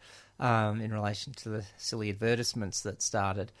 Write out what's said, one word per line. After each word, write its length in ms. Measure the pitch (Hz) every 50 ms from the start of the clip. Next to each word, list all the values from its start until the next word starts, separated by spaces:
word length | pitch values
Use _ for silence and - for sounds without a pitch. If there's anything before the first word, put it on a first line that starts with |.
| - - - - - - _ -
um, 420 | 135 123 117 113 110 107 104 113
in 120 | 110 110
relation 400 | 110 107 104 104 104 - - 139 131
to 140 | - - 113
the 180 | 107 107 101 - - -
silly 320 | - - 123 113 107 104
advertisements 720 | 98 101 113 113 120 117 123 - - 120 107 92 - -
that 180 | - 104 98 -
started. 500 | - - - 107 98 98 95 98 95 - - -